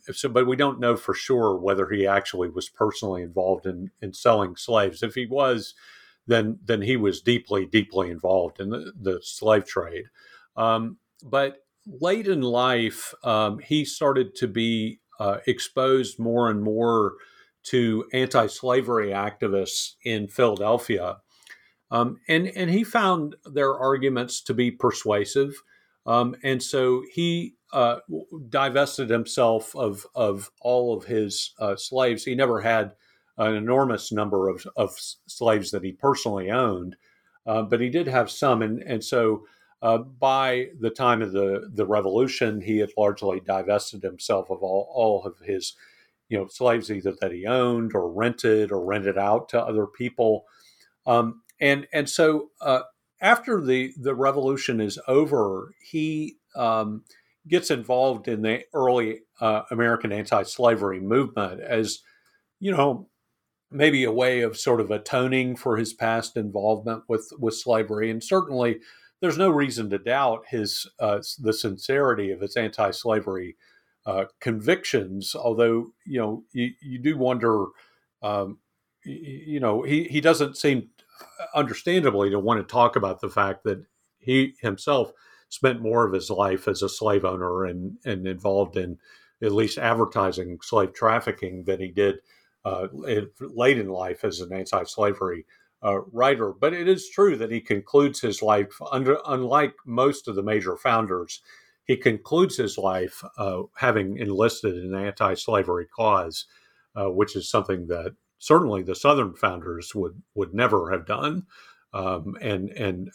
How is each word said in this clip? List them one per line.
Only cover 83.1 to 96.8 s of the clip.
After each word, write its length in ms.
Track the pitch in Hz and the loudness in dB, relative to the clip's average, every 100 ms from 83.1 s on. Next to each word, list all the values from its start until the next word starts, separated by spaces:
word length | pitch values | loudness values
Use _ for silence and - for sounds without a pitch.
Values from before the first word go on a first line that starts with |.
| 92 | -4
the 80 | 101 | -4
fact 340 | - 98 98 | 0 0 0
that 220 | 113 95 - _ _ _ | -4 -6 -8 _ _ _
he 360 | 123 131 131 - | 0 2 2 -2
himself 520 | 117 98 - 143 110 - _ _ - | -4 -4 0 0 0 -6 _ _ -18
spent 320 | - 131 120 | 0 0 2
more 240 | 110 117 | 0 2
of 80 | 113 | 2
his 160 | 95 85 | 0 -2
life 360 | 95 101 95 - | 0 0 0 -2
as 160 | 95 | -2
a 60 | 98 | -2
slave 360 | - 107 101 | -2 0 2
owner 400 | 92 92 90 90 | 0 -2 -4 -2
and, 340 | 95 87 92 226 | -4 -6 -10 -10
and 220 | - 98 92 | -8 -6 -6
involved 500 | 92 101 98 95 95 | -4 0 2 0 -2
in 220 | 90 87 _ - _ - | -6 -8 _ -20 _ -4
at 120 | 110 | 0
least 260 | 101 110 - | 2 0 0
advertising 800 | 117 117 110 113 95 90 90 85 | 0 2 0 2 0 0 -6 -10
slave 320 | - 110 95 | -2 0 0
trafficking 680 | - 113 113 113 101 95 92 | 0 2 2 -2 -6 -6 -8
than 140 | 92 95 | -4 -4
he 140 | 92 | -4
did, 240 | 90 101 98 _ _ _ _ | 0 2 0 _ _ _ _
uh, 240 | 104 95 95 139 151 | -8 -6 -6 -8 -4
in, 220 | 104 104 - | -4 -4 -12
late 400 | 131 113 123 131 | -12 0 4 4
in 100 | 98 | 0
life 360 | 92 92 90 | -6 -6 -4
as 160 | 110 87 | -6 -6
an 120 | 90 | -8
anti-slavery, 920 | 95 92 98 87 - 104 95 95 85 - _ _ _ | -8 -2 -2 -2 0 0 0 -4 -6 -10 _ _ _
uh, 160 | 107 98 95 | -2 -2 -2
writer. 420 | 113 131 135 107 | 2 2 4 0
But 200 | 92 147 | 0 0
it 160 | 175 | 0